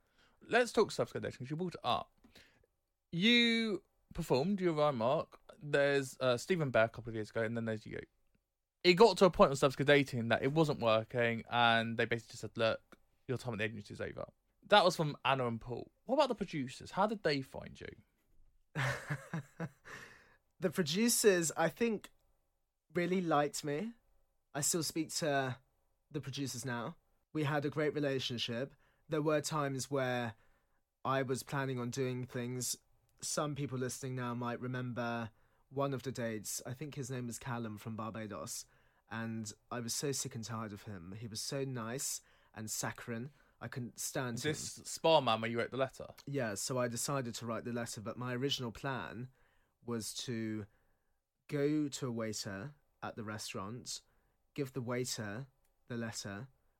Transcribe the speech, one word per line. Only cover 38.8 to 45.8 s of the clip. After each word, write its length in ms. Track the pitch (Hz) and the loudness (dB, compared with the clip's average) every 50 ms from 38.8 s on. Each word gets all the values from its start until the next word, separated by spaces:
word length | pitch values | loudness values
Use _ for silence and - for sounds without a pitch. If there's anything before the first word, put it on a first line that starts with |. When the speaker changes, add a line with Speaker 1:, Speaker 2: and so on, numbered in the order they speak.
| _ _ _ _ _ - | _ _ _ _ _ -10
Speaker 2:
And 420 | 107 113 113 113 113 110 110 107 - - _ - | -8 -6 -6 -4 -6 -6 -8 -8 -12 -14 _ -8
I 100 | 117 123 | -8 -6
was 140 | 117 113 - | -4 -4 -4
so 180 | - 156 143 | -2 -2 -2
sick 220 | 135 - - 131 - | -2 -2 -4 -6 -8
and 100 | 117 107 | -8 -8
tired 280 | 117 117 110 113 104 | -8 -6 -8 -8 -8
of 100 | 104 101 | -10 -12
him. 320 | - 107 101 87 82 92 110 110 | -12 -12 -12 -12 -12 -12 -12 -10
He 80 | 120 | -10
was 140 | 101 110 - | -10 -8 -8
so 240 | - - 143 139 135 | -6 -4 -4 -4 -4
nice 560 | 135 127 120 110 113 123 143 - - - - - _ _ _ _ _ - | -4 -4 -6 -6 -6 -6 -4 -4 -6 -6 -8 -10 _ _ _ _ _ -14
and 160 | 113 110 107 | -12 -8 -6
saccharine. 600 | - - - 113 - - - 123 117 113 123 151 - _ _ _ _ - | -4 -4 -4 -4 -6 -8 -8 -8 -6 -6 -8 -10 -14 _ _ _ _ -12
I 60 | - - | -12 -10
couldn't 300 | - 127 120 113 - - | -8 -8 -8 -8 -8 -8
stand 380 | - - - 147 127 120 117 | -6 -4 -2 -2 -2 -2 -4
Speaker 1:
Is 80 | 127 - | -2 -2
Speaker 2:
him. 80 | 151 | -2
Speaker 1:
this 280 | 151 - - - - 113 - | -2 -4 -6 -10 -12 -12 -12
Spa 360 | - - - - 165 160 147 | -12 -4 2 6 6 8 8
Man 200 | 131 117 113 113 | 8 6 4 4
where 100 | 113 117 | 2 0
you 80 | 117 117 | 0 -2
wrote 120 | - - | -2 -2
the 60 | 120 | 0
letter? 300 | 131 | -2